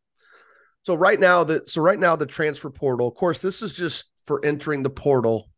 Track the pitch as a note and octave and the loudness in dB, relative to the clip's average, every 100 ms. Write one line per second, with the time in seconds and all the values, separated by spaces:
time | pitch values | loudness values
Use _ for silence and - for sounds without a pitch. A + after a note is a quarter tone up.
0 | _ _ _ _ _ _ _ _ - E3+ | _ _ _ _ _ _ _ _ -6 0
1 | F#3 G#3 F#3+ F3+ D#3 D#3 - - D#3+ G3 | 2 4 4 4 2 -2 -4 0 2 4
2 | F3 D#3+ C#3+ - D#3 C#3+ D3+ C3 C#3+ B2 | 2 2 -2 -4 -4 -4 -10 -6 -2 0
3 | B2 - F3+ D#3 F#3 G3 G#3 D3+ F3 - | -2 0 -2 -2 -4 -6 -8 -8 -6 -8
4 | - _ - C#3+ D3 D3 D3+ C#3+ C3+ C3+ | -12 _ -6 -2 -2 -2 -4 -4 -4 -2
5 | C#3+ C3+ A2+ A2+ - | 2 2 2 0 -4